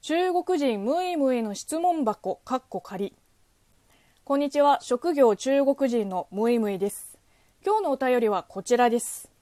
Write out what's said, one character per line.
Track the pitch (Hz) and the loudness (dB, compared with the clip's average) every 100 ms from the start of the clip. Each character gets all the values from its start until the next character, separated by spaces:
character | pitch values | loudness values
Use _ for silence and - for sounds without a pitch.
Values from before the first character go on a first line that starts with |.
| - | -2
中 | 320 370 | -2 0
国 | 359 349 359 | 0 0 0
人 | 285 214 | 0 -2
ム | 202 320 | -2 -2
イ | 359 349 | -2 -2
ム | 269 | 0
イ | 254 | 0
の | 220 | -4
質 | 196 - 311 | -8 -8 -2
問 | 359 330 | 0 0
箱、 | 240 202 - - | -2 -2 -6 -8
か | - 254 | -6 -8
っ | _ | _
こ | 208 | -12
仮。 | - 196 196 _ _ _ _ _ _ _ _ _ _ _ | -10 -8 -8 _ _ _ _ _ _ _ _ _ _ _
こ | _ 277 | _ -2
ん | |
に | 285 | 0
ち | 294 | 2
は。 | 285 277 | 4 4
職 | - 247 339 | 0 -2 0
業 | 294 254 | 4 4
中 | 202 262 277 | 4 2 2
国 | 277 277 277 | 2 2 2
人 | 240 208 | 0 -2
の | 185 - | -6 -8
ム | 190 226 | -4 0
イ | 240 | 0
ム | 214 | 0
イ | 196 | -2
で | 202 | -4
す。 | - - - _ _ _ _ | -6 -20 -20 _ _ _ _
今 | - 427 | -2 0
日 | |
の | 370 | 0
お | 269 | -2
便 | 262 254 | 0 2
り | 226 | 2
は | 196 | -2
こ | - - | -4 -12
ち | 190 240 | -2 2
ら | 240 | 4
で | 233 | 2
す。 | - - - _ | -4 -14 -18 _